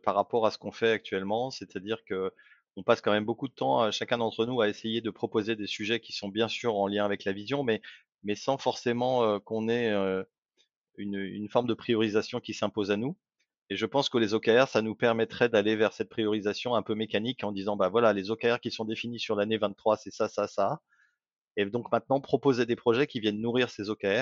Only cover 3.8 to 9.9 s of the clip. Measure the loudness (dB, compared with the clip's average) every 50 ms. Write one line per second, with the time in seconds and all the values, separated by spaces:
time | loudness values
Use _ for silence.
3.8 | 2 2 0 -4 -2 -2 -2 0 0 -2 0 -2 -2 0 2 0 0 0 0 -2
4.8 | -6 -4 -4 -2 -4 -4 -6 -4 -6 -2 -2 -2 -2 -2 -4 -4 -4 -8 -8 -6
5.8 | -4 -4 -4 -4 -4 -8 -12 -10 -8 -6 -2 -2 -2 -2 -2 -4 -2 -2 0 0
6.8 | 0 0 0 0 0 0 -2 -2 -2 -4 -4 -4 -4 -4 -4 -2 0 0 0 -2
7.8 | -4 -12 -20 -20 _ _ _ _ -6 -4 -4 -2 -2 -2 -2 0 0 -2 -2 -2
8.8 | -2 -2 0 0 0 0 2 2 2 2 2 0 -4 -6 -6 -4 -2 0 0 0
9.8 | 0 0